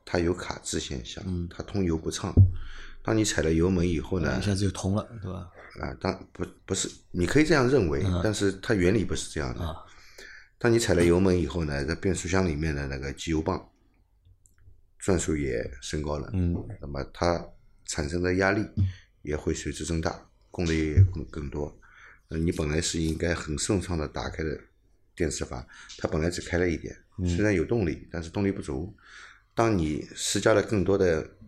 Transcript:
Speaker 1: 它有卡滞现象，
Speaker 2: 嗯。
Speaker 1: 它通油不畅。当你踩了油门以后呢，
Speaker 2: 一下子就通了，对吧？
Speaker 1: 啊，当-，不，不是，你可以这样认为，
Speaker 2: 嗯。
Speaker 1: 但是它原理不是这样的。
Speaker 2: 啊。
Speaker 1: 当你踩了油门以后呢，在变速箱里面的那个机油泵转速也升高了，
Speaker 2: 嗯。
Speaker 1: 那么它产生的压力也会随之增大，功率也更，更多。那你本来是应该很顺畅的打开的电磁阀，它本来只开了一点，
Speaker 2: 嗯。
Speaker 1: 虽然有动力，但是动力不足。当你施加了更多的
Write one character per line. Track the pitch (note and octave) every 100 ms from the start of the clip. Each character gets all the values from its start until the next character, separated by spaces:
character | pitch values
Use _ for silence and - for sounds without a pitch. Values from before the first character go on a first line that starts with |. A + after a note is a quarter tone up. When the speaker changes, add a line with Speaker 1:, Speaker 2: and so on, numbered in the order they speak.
Speaker 1:
它 | - F2+
有 | E2+
卡 | F#2 - -
滞 | - F2
现 | - C#2
象， | A1+ - F#2+
Speaker 2:
嗯。 | F2+ F2
Speaker 1:
它 | -
通 | - G#2
油 | F2+ D#2+
不 | E2
畅。 | - F#2+ - F#2 - - - - -
当 | - A2
你 |
踩 | G#2 -
了 | D#2
油 | E2 F2+
门 | F#2 F2
以 | D#2+
后 | - F#2+
呢， | D#2 C2+
Speaker 2:
一 |
下 | F#2+
子 | F#2+
就 | G2+
通 | - F#2
了， | G2+ - A#2
对 | F#2+
吧？ | F#2 F2 - - -
Speaker 1:
啊， | D2+ C2
当-， | F#2 F#2 -
不， | - F2 - -
不 |
是， | F#2+ - - -
你 | F2+
可 | F2 C#3+
以 |
这 | D#3
样 | D#3 B2
认 | C3+ F2
为， | C#2+
Speaker 2:
嗯。 | G2 F2
Speaker 1:
但 | A2
是 | G2+ G2+
它 | F2+ -
原 | G#2 F2
理 | A2
不 | F2 D#2
是 | -
这 | D#2
样 | C#2 -
的。 |
Speaker 2:
啊。 | E2 - - - - - - - - -
Speaker 1:
当 | A#2+
你 | A#2
踩 | A#2
了 | E2+
油 | E2+ F2
门 | F#2+ F2+
以 | D2
后 | F2
呢， | D#2 C#2+ C#2
在 |
变 | E2 G2
速 | E2+ E2+
箱 | F#2 F#2
里 |
面 | D2 D#2+ C#2+
的 | C#2
那 | C#2
个 | C#2
机 | - -
油 | D#2
泵 | D#2+ F2 - _ _ _ _ _ _ _ _ _ - - _ -
转 | - F2
速 | -
也 | D2+ C#2 A#1 - -
升 | - D#2
高 | D2+ D2
了， | C#2
Speaker 2:
嗯。 | F#2 F2 F2 - -
Speaker 1:
那 | C#2+
么 | C#2 C2
它 | - F2 E2+ - - _ _ -
产 | - D2
生 | F2
的 | F2+
压 | F#2 F#2+
力 | G#2 G2 - F#2+ - - _
也 | -
会 | D2 -
随 | D#2+ D2+
之 | C#2+
增 | D#2 E2
大， | E2 - - _ _
功 | - E2+
率 | D#2+ D#2 D2+
也 |
更， | F#2+ F2+
更 | - D#2+ C#2
多。 | D2 D2 - - - - - -
那 | D#2+
你 | E2
本 | E2+ D2+
来 | D#2
是 | E2 E2+
应 | D#2+ D#2
该 | E2+
很 | E2 - D2
顺 | - G2+
畅 | F2+ F2
的 | D2
打 | - B1
开 | -
的 | D#2+ - - _ _ _ _ -
电 | D#2+
磁 | -
阀， | - B1+ - - - -
它 | -
本 | D#2+
来 | E2+
只 | E2+
开 | - F2
了 | F2+
一 | D#2
点， | - - _ -
Speaker 2:
嗯。 | F2+
Speaker 1:
虽 | E2+
然 | G#2
有 | F#2+
动 | D2+ A#2+ F2
力， | B1+ -
但 | E2+
是 | E2
动 | G2+
力 | G2
不 | F#2+
足。 | E2 C2+ F#2 - - - - - _
当 | - A#2 G2+
你 | D#2 D2 -
施 | - - G#2
加 | A2+
了 | G#2
更 | F#2+ G#2+
多 | F2 G2
的 | F#2 D#2 - -